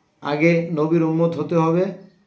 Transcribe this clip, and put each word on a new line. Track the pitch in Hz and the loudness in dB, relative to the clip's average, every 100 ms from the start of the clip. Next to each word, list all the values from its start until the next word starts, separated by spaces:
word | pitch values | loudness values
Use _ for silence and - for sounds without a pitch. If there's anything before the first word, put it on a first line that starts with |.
| _ _ | _ _
আগে | 143 147 165 170 170 | -4 0 2 2 -2
নবীর | 160 156 170 | -2 0 2
উম্মত | 160 160 170 143 | 2 2 0 -2
হতে | - 170 | -2 0
হবে, | 160 170 196 185 - _ | 2 2 -2 -4 -18 _